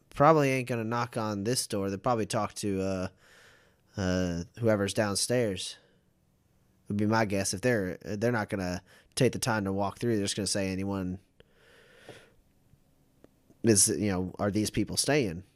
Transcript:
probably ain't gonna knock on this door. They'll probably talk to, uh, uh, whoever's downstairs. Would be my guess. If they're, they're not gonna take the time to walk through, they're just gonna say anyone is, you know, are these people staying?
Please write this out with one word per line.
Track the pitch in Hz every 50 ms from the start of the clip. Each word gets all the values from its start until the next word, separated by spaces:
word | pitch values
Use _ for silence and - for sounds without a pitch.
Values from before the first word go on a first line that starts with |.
| _ - -
probably | - 143 151 165 151 143 135
ain't | 131 131 123 123
gonna | 127 117 110
knock | 110 120 120 120 117 -
on | 123 110 107 107 101 98
this | 113 127 - -
door. | - - 101 98 98
They'll | 98 98
probably | - 131 123 113 104
talk | 95 - 113 104 98 -
to, | - - 104 95 95
uh, | 95 95 95 92 92 92 - _ _ - - - - - - - _ _ _ _ _ _ -
uh, | 107 95 92 90 92 90 90 85 85 90 - _ -
whoever's | 117 110 107 101 98 98 -
downstairs. | 120 110 104 98 - - - 120 127 120 107 95 87 - - - - _ _ _ _ _ _ _ _ _ _ _ _ _ _ _ _ _ _ _ _ _ -
Would | 104
be | 101 107
my | 107 113 113 113
guess. | 98 101 98 98 -
If | - 92
they're, | - 127 120 107 95 90 - -
they're | - - 104 104 110 120
not | 120 110 104 -
gonna | - 98 92 90 90 90 - - - - - _ _
take | - 135 117
the | - 98
time | - 131 110 110 101
to | 98
walk | 95 98 101 98 - -
through, | - 120 117
they're | 104 98
just | 98 -
gonna | - 98
say | 92 - 104 98 95
anyone | 95 92 98 101 101 95 92 92 92 95 - _ _ - - _ _ _ _ - - - - - - - - - - - - _ _ _ _ _ _ _ _ _ _ _ _ _ _ _ _ _ _ _ - - _ _ _ _ _ _ -
is, | 117 107 98 - -
you | 90 73 104 104
know, | 95 90 92 90 - -
are | 98 104
these | 90 107 107 98
people | - 113 101 - 90
staying? | - - - 139 151 123 95 80 90 92 - _